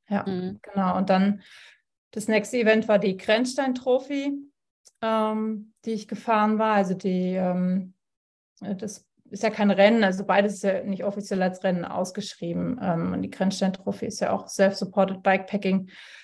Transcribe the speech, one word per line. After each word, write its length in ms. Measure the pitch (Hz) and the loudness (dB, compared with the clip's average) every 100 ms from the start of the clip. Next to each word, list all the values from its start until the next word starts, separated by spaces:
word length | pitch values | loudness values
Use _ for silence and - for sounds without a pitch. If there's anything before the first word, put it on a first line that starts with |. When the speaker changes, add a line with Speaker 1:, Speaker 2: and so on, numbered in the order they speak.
| _ | _
Speaker 1:
Ja, 180 | 202 196 | -4 -2
Speaker 2:
Mhm. 320 | 180 185 202 | -4 -6 -10
Speaker 1:
genau. 340 | - 196 185 185 | -6 -2 0 0
Und 120 | 196 | 2
dann 320 | 185 202 202 - - - _ _ _ _ | 4 4 0 -8 -20 -20 _ _ _ _
das 160 | 220 214 | -8 0
nächste 300 | 214 214 247 | 0 2 2
Event 300 | 220 220 220 | 4 4 4
war 120 | 208 | 2
die 180 | 208 185 | 2 -2
Grenzstein-Trophy, 1160 | - 220 254 - 269 254 254 262 269 277 285 285 - _ _ _ _ _ | 0 2 2 -2 -2 -2 0 0 0 -4 -4 -6 -10 _ _ _ _ _
ähm, 720 | 226 220 214 214 220 214 214 _ 226 | -2 0 0 -2 -4 -6 -10 _ -8
die 60 | |
ich 140 | 214 214 | -6 -6
gefahren 520 | 208 - 214 214 214 | -8 0 2 4 4
war. 160 | 220 208 | 4 4
Also 180 | 185 | 2
die, 400 | 190 196 185 180 | 0 0 0 0
ähm, 600 | 185 180 180 180 185 185 - _ _ _ _ _ _ | 0 0 0 0 -2 -4 -14 _ _ _ _ _ _
äh, 140 | 202 190 | -10 -8
das 320 | 208 - _ _ _ | -8 -12 _ _ _
ist 120 | 202 | -4
ja 60 | 220 | -4
kein 220 | 220 208 | 2 2
Rennen, 320 | 190 208 226 | 6 6 6
also 220 | 196 185 196 | 2 0 2
beides 300 | 190 208 202 | 2 2 0
ist 80 | |
ja 200 | 196 185 | -2 -2
nicht 200 | 208 190 | -4 -4
offiziell 380 | 202 202 202 190 | -4 -6 -4 0
als 220 | 185 185 | 0 0
Rennen 220 | 190 180 170 | -2 -2 -2
ausgeschrieben. 960 | - 190 - 202 - 170 175 170 247 | -4 -4 -6 -10 -10 -6 -4 -4 -2
Ähm, 320 | 180 165 180 | -2 -2 -2
und 100 | 175 | -4
die 80 | 190 | -6
Grenzstein-Trophy 760 | - 196 - 190 185 - 196 214 | -2 -2 0 -2 -2 -8 -6 -8
ist 140 | - | -4
ja 120 | - | -2
auch 160 | 196 - | -2 -4
Self-Supported 760 | - 196 196 190 202 190 185 | 2 2 2 -2 0 0 0
Bikepacking, 680 | 196 190 190 208 190 190 190 - - - | 0 0 0 -4 0 0 -2 -14 -20 -20